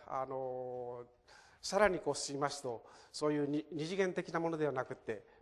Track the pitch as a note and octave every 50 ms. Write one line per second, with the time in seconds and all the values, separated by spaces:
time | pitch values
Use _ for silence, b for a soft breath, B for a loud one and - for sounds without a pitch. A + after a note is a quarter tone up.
0 | B - C#3 C3+ C3 C3 C3+ C3 C3 B2+ B2+ B2+ B2+ B2+ B2 B2 B2 A#2+ A#2+ A#2+
1 | B2 A#2+ - _ _ B B B B B B B - - - G3 G#3 G3+ F#3 D#3
2 | - D3 C#3 - - - C#3 C#3 D3 C#3 - - - C3 A#2 A2 B B B B
3 | B B - - D3+ D3+ D3+ D3 D3 C#3+ D3 D3 - - F3+ D#3 D3+ D#3+ F#3+ F#3
4 | G3 F#3 F3+ F3+ F3 - E3 E3+ E3+ E3 E3 D#3 D#3 D3 C3 C3 B2 - B2+ -
5 | - - A2+ G2+ - B B B